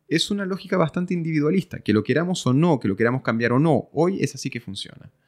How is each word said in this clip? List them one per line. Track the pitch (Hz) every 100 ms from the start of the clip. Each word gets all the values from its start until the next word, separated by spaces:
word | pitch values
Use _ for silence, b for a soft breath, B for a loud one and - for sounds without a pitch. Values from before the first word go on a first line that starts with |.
| -
es | 160 -
una | 202 185
lógica | 190 - 185
bastante | 160 185 180
individualista, | 175 165 156 147 185 - -
que | -
lo | 107
queramos | 107 139 175 175 127
o |
no, | 131 170 131
que | 101
lo |
queramos | 98 117 127
cambiar | - 113 117
o | 127
no, | 160 127 -
hoy | 139 175 196
es | 143 131
así | 139
que | 120
funciona. | - 101 - - - _